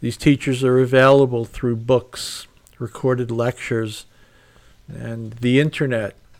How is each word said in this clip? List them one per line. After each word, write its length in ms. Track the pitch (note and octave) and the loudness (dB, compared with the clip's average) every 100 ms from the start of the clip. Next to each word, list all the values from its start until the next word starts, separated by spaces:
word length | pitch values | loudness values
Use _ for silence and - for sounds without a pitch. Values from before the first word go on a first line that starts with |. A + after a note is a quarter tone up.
These 160 | A#2+ - | -8 0
teachers 480 | D#3 C#3 C#3 B2+ | 2 2 0 0
are 140 | C3 B2+ | 2 2
available 680 | B2+ C3 C3 C#3 C3 A#2+ | 4 6 6 6 4 0
through 320 | A2+ - B2 A2+ | -6 -6 -4 -4
books, 720 | A#2 B2 - - - - - _ _ - | 0 0 0 -10 -12 -14 -18 _ _ -14
recorded 520 | A#2+ - C3 B2+ A#2+ | -14 -4 -2 -2 -2
lectures, 760 | A#2 A#2 - - A#2 A2 G#2+ - _ _ _ _ _ _ _ - | -4 -4 -4 -6 -4 -4 -10 -18 _ _ _ _ _ _ _ -18
and 440 | A#2+ A#2 A2+ A2+ | -14 -12 -12 -12
the 260 | A#2 B2 C3 | -4 2 4
internet. 560 | D3 - C#3+ A#2 G2+ - _ | 2 0 -2 -2 -4 -10 _